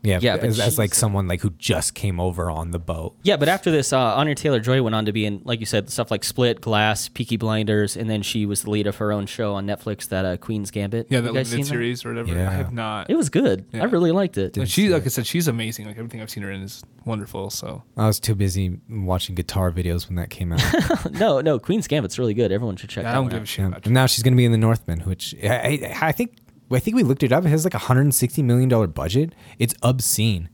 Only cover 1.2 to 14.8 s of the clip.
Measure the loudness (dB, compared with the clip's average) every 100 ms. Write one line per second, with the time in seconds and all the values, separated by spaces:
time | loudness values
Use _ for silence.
1.2 | 0 0 -2 -4 -2 0 -2 -4 -4 -2
2.2 | -2 -2 -4 -4 -4 -6 -6 -6 -8 -4
3.2 | 0 2 2 2 2 2 2 2 2 2
4.2 | 0 0 0 0 2 2 2 0 0 0
5.2 | 0 -2 -4 -4 0 -2 -2 -4 -2 -2
6.2 | -2 2 2 2 0 2 2 0 -6 -8
7.2 | -4 -2 0 0 2 2 2 -2 -4 -2
8.2 | -2 -2 0 -2 0 0 0 -2 -2 -2
9.2 | -4 -4 -4 -2 -4 -4 -6 -8 -4 -2
10.2 | -2 -4 -4 -6 -4 -4 -4 -4 -2 -2
11.2 | 0 -4 -2 -4 -2 -2 -2 -4 -6 -6
12.2 | -4 -2 0 -2 -4 -4 -6 -6 -2 0
13.2 | 2 2 2 0 -4 -4 0 2 2 2
14.2 | 0 -2 -4 -2 -2 2